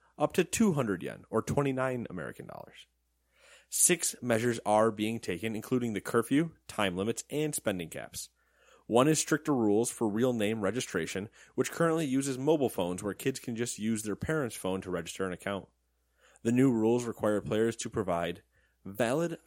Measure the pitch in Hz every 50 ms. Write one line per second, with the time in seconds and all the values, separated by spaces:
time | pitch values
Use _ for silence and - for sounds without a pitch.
0 | _ _ _ - 151 - - 190 170 - - - 226 202 156 143 123 104 95 85
1 | 67 64 53 - - _ - 110 - - - 147 143 139 131 127 131 131 127 120
2 | 110 - 92 87 71 62 - - - - - - - - - - - _ _ _
3 | _ _ _ _ _ _ _ _ _ - - - _ _ - - - - 175 175
4 | - - - - - 123 117 110 120 123 113 113 - 104 107 107 110 113 104 107
5 | 107 110 117 117 - - 90 85 110 113 110 110 - - 131 127 120 117 104 95
6 | - - - 117 113 - 135 147 170 165 - _ _ - - - 104 95 87 92
7 | 98 113 117 - - - 131 147 156 151 143 - - 113 98 90 82 80 - -
8 | 55 - - - - - _ _ _ _ _ _ _ _ - _ _ - 107 120
9 | 135 156 156 - - - 156 147 - 156 143 123 110 104 101 110 120 - - -
10 | 117 107 101 113 123 127 120 113 104 104 113 110 101 98 107 127 - - - 87
11 | 80 - - 95 101 - - - - - _ 117 - - - - 170 165 160 165
12 | 160 135 127 135 131 139 127 127 135 151 165 151 131 110 - - 90 87 92 92
13 | 104 101 92 - - 135 131 - - 127 117 110 120 113 - - 104 110 113 104
14 | 104 107 98 - - - 160 156 135 110 - - - 92 95 95 - 95 90 85
15 | 82 - - - 98 92 87 - - 98 101 92 - - _ _ _ _ _ _
16 | _ _ _ _ _ _ _ _ - 117 120 123 135 135 120 110 107 113 120 123
17 | 120 117 107 - 117 107 104 101 92 107 110 107 113 117 113 - - 117 - 117
18 | 98 92 87 85 85 87 87 - - _ _ _ _ _ _ _ - 98 98 101
19 | 120 113 131 160 170 165 165 - -